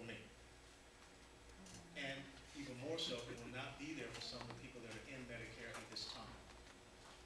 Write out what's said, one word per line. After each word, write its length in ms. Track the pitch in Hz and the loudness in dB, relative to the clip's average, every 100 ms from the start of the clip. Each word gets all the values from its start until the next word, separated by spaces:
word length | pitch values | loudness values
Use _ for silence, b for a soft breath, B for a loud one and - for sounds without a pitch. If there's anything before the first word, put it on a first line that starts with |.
| 113 | 0
me. 100 | 107 107 - - - - - - - - - - - - - 190 - - 160 | -2 -4 -8 -10 -10 -10 -10 -12 -12 -10 -10 -10 -10 -10 -8 -6 -6 -4 2
And 180 | 139 135 135 - - 147 | 2 2 0 -6 -4 0
even 240 | 135 120 143 | 2 4 6
more 100 | 165 | 6
so, 220 | - 120 | 8 6
it 180 | 120 - | 4 0
will 100 | 117 | 0
not 220 | 120 - - | 2 2 2
be 160 | 147 151 | 2 4
there 100 | 117 117 | 2 2
for 80 | |
some 160 | - 120 | 2 2
of 80 | 120 - | 2 0
the 40 | |
people 160 | - 123 117 | -2 -2 0
that 80 | 107 | -2
are 120 | - | 0
in 80 | 131 123 | 0 0
Medicare 480 | 113 113 117 117 113 | 0 0 0 0 0
at 120 | 110 | 0
this 160 | 113 - 120 | 2 2 2
time. 160 | 120 - - - - - - - - - | -2 -4 -6 -8 -8 -8 -10 -10 -8 -8